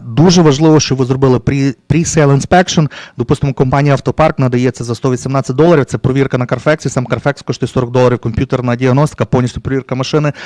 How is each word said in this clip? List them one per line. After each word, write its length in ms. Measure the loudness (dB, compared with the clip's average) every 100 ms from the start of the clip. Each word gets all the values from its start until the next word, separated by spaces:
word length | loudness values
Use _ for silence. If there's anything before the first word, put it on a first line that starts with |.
дуже 360 | -2 2 4 6
важливо, 380 | 4 4 4 4
що 160 | 2
ви 100 | -2
зробили 320 | -2 0 2 2
pre-, 380 | 0 0 -2 -4 -2
pre-sale 500 | -2 0 2 2 2
inspection. 480 | 2 2 2 0 -2 -4 -14 -8
Допустимо, 360 | -4 -2 -2
компанія 400 | -2 0 2 2
«Автопарк» 460 | 0 0 0 0 2
надає 320 | 0 0 -2
це 120 | -2
за 120 | -8
сто 160 | -4 -2
вісімнадцять 440 | -2 -4 -4 -2
доларів, 300 | 2 4 4
це 120 | 0 -2
провірка 400 | -2 0 0 -2
на 80 |
Carfax, 440 | -4 -2 -2 -2 -2
сам 160 | -4 -4
Carfax 360 | -4 -4 -4
коштує 220 | -6 -6 -4
сорок 220 | -4 -2
доларів, 280 | 2 2 0
комп'ютерна 560 | -4 -4 -4 -4 -4
діагностика, 500 | -2 0 2 0 -2
повністю 360 | -2 0 -2 -4
перевірка 340 | -6 -6 -4
машини, 380 | -6 -2 -2 -2 -6